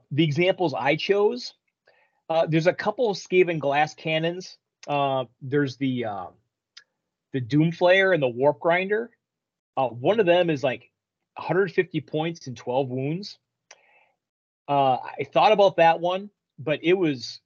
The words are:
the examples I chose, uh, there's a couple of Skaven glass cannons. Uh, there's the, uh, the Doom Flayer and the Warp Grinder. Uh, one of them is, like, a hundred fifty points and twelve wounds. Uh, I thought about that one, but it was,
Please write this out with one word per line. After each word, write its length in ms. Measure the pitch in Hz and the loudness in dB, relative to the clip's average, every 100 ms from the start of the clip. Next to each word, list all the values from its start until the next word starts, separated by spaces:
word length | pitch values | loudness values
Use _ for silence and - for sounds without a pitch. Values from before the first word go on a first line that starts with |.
| _ | _
the 140 | 139 165 | 0 0
examples 480 | 143 180 185 170 | 2 0 2 -2
I 240 | 107 131 156 | -2 -2 -2
chose, 560 | - 202 208 247 - - _ _ _ _ _ _ - | 0 2 2 0 -10 -18 _ _ _ _ _ _ -2
uh, 160 | 160 165 | 0 2
there's 220 | 160 165 | 2 2
a 60 | |
couple 360 | 165 202 214 233 | 0 -4 -2 -2
of 60 | 175 | -2
Skaven 420 | - 185 175 165 | 0 2 2 0
glass 380 | 143 139 151 - | 0 0 0 -4
cannons. 600 | 160 160 165 180 - - _ _ - | -4 -2 -2 -4 -12 -20 _ _ -6
Uh, 380 | 147 139 135 127 _ | -2 0 -2 -4 _
there's 360 | 135 143 139 - | -4 0 0 -2
the, 280 | 135 127 113 | -4 -2 -4
uh, 200 | 98 90 - _ _ _ - _ _ _ _ _ | -8 -12 -16 _ _ _ -20 _ _ _ _ _
the 80 | 135 | -8
Doom 320 | 117 143 165 | -2 2 2
Flayer 420 | 170 180 190 190 | 2 2 4 4
and 80 | 175 | 2
the 60 | 131 | 0
Warp 320 | 117 143 143 | 2 0 2
Grinder. 520 | 170 175 190 208 240 _ _ _ _ _ _ - | 0 0 0 -4 -4 _ _ _ _ _ _ -4
Uh, 100 | 127 | -4
one 320 | 117 139 220 | -2 0 2
of 60 | 175 | 4
them 240 | 175 175 | 4 2
is, 120 | 147 | 0
like, 300 | 131 120 _ _ _ _ _ - | -2 -4 _ _ _ _ _ -14
a 40 | |
hundred 300 | - 170 196 | -4 -2 0
fifty 300 | 180 175 160 | -2 -2 -6
points 460 | - 156 160 170 - | -6 -6 -6 -8 -14
and 100 | 120 | -14
twelve 320 | - 123 135 | -4 -4 -2
wounds. 500 | 127 139 170 202 - _ _ _ - _ _ _ _ _ _ _ _ - | -4 -6 -6 -10 -18 _ _ _ -20 _ _ _ _ _ _ _ _ -2
Uh, 300 | 143 135 127 | 2 2 0
I 260 | - - | -4 -12
thought 300 | 139 165 185 | -2 2 4
about 240 | 208 196 175 | 6 4 6
that 240 | 165 170 | 4 4
one, 280 | 175 185 208 _ _ - | -2 -4 -8 _ _ -12
but 220 | 143 143 | -6 -2
it 100 | 160 | 2
was, 460 | 190 165 131 113 - | 2 2 -2 -10 -16